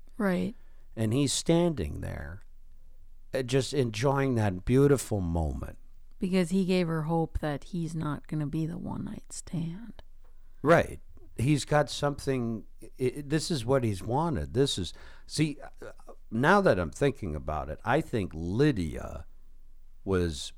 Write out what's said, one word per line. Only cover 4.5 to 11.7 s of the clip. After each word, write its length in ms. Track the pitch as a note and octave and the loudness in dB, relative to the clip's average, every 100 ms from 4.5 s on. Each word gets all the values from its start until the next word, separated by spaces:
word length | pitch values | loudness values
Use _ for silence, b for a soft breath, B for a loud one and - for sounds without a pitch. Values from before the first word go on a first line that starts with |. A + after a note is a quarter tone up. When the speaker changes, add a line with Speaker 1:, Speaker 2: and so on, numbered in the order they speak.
| F2+ - | 2 4
Speaker 2:
beautiful 540 | B2+ C#3+ C#3 - G#2 | 8 8 6 4 0
moment. 560 | F2 E2 D#2 C2+ - - - - - - | 2 2 0 -2 -6 -10 -14 -16 -14 -4
Speaker 1:
Because 320 | F#3+ F#3 E3+ | 2 2 4
he 140 | F#3 | 2
gave 220 | F3+ F#3 E3+ | 4 4 2
her 140 | D#3+ | 0
hope 360 | D3+ E3 D#3+ - | 2 2 2 0
that 240 | D#3 C#3 | -2 -4
he's 300 | - E3+ D#3+ | -4 -4 -2
not 320 | D#3+ D#3+ C#3+ - | -2 -2 -4 -4
gonna 200 | D#3 C#3+ | -4 -2
be 180 | D#3+ D#3+ | 0 -2
the 120 | F3 | -4
one-night 540 | - - - - - | -6 -6 -6 -10 -12
stand. 720 | - - E3 E3 F3+ A#3 - - - - - - - | -14 -6 -4 -4 -6 -12 -14 -16 -16 -18 -16 -16 0
Speaker 2:
Right. 380 | C3+ E3 - - - - - - | 6 6 6 -4 -12 -16 -12 -2
He's 280 | A#2+ D3 | 2 2
got 240 | - | 4